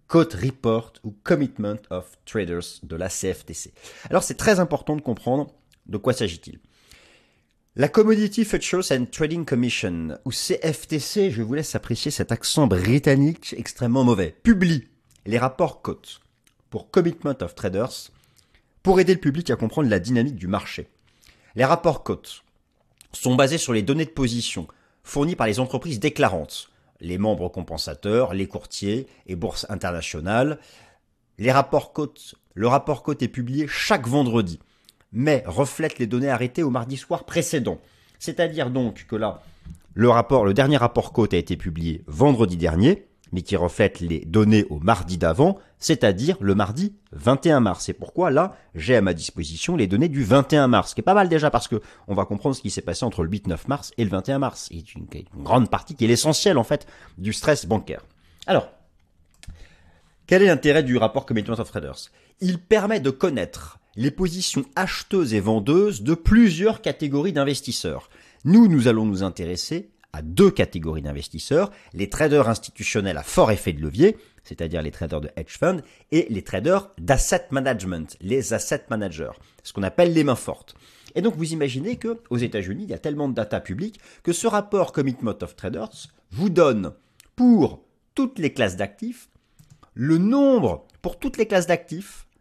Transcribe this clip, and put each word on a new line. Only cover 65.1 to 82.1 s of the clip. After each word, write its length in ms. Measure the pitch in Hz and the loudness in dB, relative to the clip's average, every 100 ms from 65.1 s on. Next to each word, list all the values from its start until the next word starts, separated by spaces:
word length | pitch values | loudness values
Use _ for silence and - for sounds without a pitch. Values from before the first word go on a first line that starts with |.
| 190 143 | 0 2
et 80 | 107 | 0
vendeuses 600 | 98 110 104 170 208 135 | 0 0 2 2 2 0
de 120 | 110 | -2
plusieurs 680 | 165 180 220 226 156 208 220 | 0 6 8 6 4 0 0
catégories 520 | 165 139 151 139 180 | -4 -4 -2 0 0
d'investisseurs. 760 | 147 139 139 - - 87 65 - - _ _ 135 | 0 -2 -2 -6 -6 -6 -8 -12 -20 _ _ 6
Nous, 240 | 214 226 | 8 8
nous 180 | 151 120 | 6 4
allons 180 | 110 110 | 4 2
nous 180 | 95 | 0
intéresser 640 | 95 87 85 90 - 170 208 _ _ | -4 -6 -8 -8 -6 -8 -10 _ _
à 80 | 78 | -12
deux 280 | 78 90 196 | -2 6 6
catégories 520 | - 90 87 80 78 | 6 -2 -4 -6 -6
d'investisseurs, 680 | 73 71 - 80 - 135 - - _ | -6 -10 -10 -12 -2 0 0 -4 _
les 160 | - 98 | -8 -6
traders 380 | - 151 147 117 | -2 2 4 2
institutionnels 680 | 110 - - 104 113 98 76 | 0 -6 -10 -6 -2 -2 -6
à 60 | |
fort 280 | - - 135 | -2 2 4
effet 220 | 104 104 | 2 -2
de 80 | 73 | -4
levier, 360 | 76 90 190 214 _ _ | -4 4 4 4 _ _
c'est-à-dire 380 | - - 85 85 | -18 -10 -6 -6
les 80 | 78 | -8
traders 320 | - 85 78 | -8 -8 -8
de 80 | 73 - | -8 -12
hedge 220 | 78 - | -14 -4
fund, 240 | 170 185 - _ _ | -2 -2 -8 _ _
et 140 | 156 - | -2 -2
les 120 | 101 | -4
traders 480 | - 95 135 190 - - | -6 -4 0 0 -2 -6
d'asset 500 | 85 131 - 185 - | 0 0 2 -2 -2
management, 640 | 135 135 117 92 85 76 - | -4 -2 -2 -4 -6 -8 -10
les 320 | 92 131 101 | -2 -2 0
asset 320 | 110 - 147 - | -4 -4 -6 -4
managers, 440 | 110 98 82 65 - _ _ | -6 -6 -8 -12 -12 _ _
ce 100 | - | -14
qu'on 100 | - | -6
appelle 300 | 95 - 175 | -2 2 2
les 100 | 160 | 4
mains 120 | 143 117 | 2 0
fortes. 400 | - - - - _ _ - | -4 -12 -16 -20 _ _ -10
Et 80 | - | -4
donc 140 | 214 156 | -2 -2
vous 160 | 160 | -4
imaginez 460 | 160 139 127 185 247 | -4 -4 -4 -6 -6
que 220 | 226 | -8